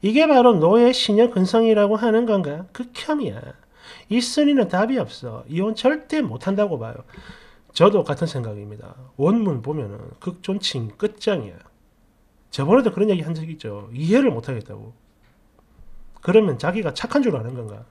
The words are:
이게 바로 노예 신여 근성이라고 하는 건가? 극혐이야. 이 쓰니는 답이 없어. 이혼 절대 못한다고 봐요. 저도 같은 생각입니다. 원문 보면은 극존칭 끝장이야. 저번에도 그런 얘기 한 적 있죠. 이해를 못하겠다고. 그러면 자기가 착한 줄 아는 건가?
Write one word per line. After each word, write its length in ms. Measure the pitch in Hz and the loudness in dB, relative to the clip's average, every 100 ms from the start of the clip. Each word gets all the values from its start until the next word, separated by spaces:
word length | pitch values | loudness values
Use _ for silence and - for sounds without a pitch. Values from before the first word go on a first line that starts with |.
이게 260 | 196 233 320 | 2 4 6
바로 280 | 269 240 202 | 8 6 6
노예 360 | 160 220 240 | 6 6 6
신여 380 | 247 - 208 240 | 4 0 2 2
근성이라고 680 | 214 185 226 226 214 202 214 | 2 2 2 4 4 4 2
하는 300 | 233 220 240 | 2 0 2
건가? 400 | 202 156 147 185 | 0 -2 -8 -12
극혐이야. 680 | - 247 - - 302 202 101 - - _ _ - - _ | -14 -14 -12 -6 -4 -4 -8 -16 -20 _ _ -20 -20 _
이 100 | 226 | -2
쓰니는 480 | 247 - 294 285 196 | -2 2 4 4 2
답이 300 | 180 226 262 | 0 0 -2
없어. 460 | 123 - 123 107 120 | -4 -10 -14 -14 -8
이혼 280 | 160 202 220 | -4 -4 0
절대 480 | 247 311 - 311 | 0 0 -4 -4
못한다고 560 | 254 113 - 196 208 147 | -4 -6 -4 -2 -2 -2
봐요. 160 | 113 - - - - - - _ _ | -8 -14 -18 -20 -20 -20 -20 _ _
저도 320 | - 180 202 | 4 4 4
같은 220 | - 139 165 | 0 -4 -4
생각입니다. 720 | 139 113 104 104 107 95 107 - - | -6 -8 -10 -14 -16 -20 -20 -20 -2
원문 440 | 147 226 208 135 | 2 2 0 -2
보면은 380 | 120 151 107 101 - - | -4 -6 -6 -12 -16 -12
극존칭 720 | - 170 - 196 - 135 113 - | -12 -10 -6 -6 -4 -6 -8 -6
끝장이야. 560 | 208 208 - 190 104 85 - _ _ _ _ _ _ _ _ | -6 -4 -2 -2 -6 -16 -20 _ _ _ _ _ _ _ _
저번에도 380 | - 139 233 233 | -6 2 4 2
그런 180 | 180 214 | 0 0
얘기 140 | 185 | 0
한 100 | 156 | -2
적 160 | 165 160 | -8 -8
있죠. 400 | 156 117 101 104 | -12 -12 -14 -14
이해를 360 | 120 160 226 277 | -6 0 2 2
못하겠다고. 640 | 120 - 123 - 107 107 - _ _ _ _ _ _ _ _ - - - - | -2 -8 -10 -10 -16 -18 -20 _ _ _ _ _ _ _ _ -20 -20 -20 -10
그러면 380 | - 202 208 123 | 2 2 4 -2
자기가 340 | 151 190 180 | -4 -4 -6
착한 300 | - 240 285 | -6 -4 -2
줄 120 | 247 143 | 0 -2
아는 200 | 110 127 | -6 -12
건가? 280 | 110 104 117 | -14 -16 -20